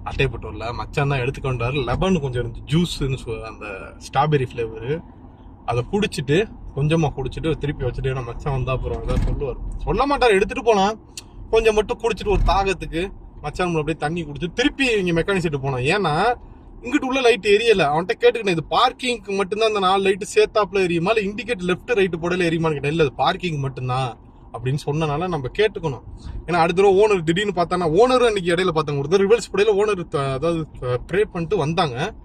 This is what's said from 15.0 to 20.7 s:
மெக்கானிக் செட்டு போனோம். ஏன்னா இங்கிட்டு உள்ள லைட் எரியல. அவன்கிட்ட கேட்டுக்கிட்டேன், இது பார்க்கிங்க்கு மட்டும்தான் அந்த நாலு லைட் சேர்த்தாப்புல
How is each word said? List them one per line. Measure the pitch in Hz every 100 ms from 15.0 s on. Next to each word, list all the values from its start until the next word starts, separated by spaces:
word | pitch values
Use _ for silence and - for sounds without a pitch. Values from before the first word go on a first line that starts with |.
| 180
மெக்கானிக் | 165 160 196 170
செட்டு | 143
போனோம். | 135 131 127 190
ஏன்னா | 185 151 214 240 - - - -
இங்கிட்டு | 240 277 262
உள்ள | 269
லைட் | 247 233 208
எரியல. | 208 233 202
அவன்கிட்ட | 147 151 180 226
கேட்டுக்கிட்டேன், | 240 240 202 170
இது | 147
பார்க்கிங்க்கு | 170 247 254 254 233 196 196
மட்டும்தான் | 196 208 220
அந்த | 214
நாலு | 185 196
லைட் | 196 196 202 -
சேர்த்தாப்புல | 214 220 196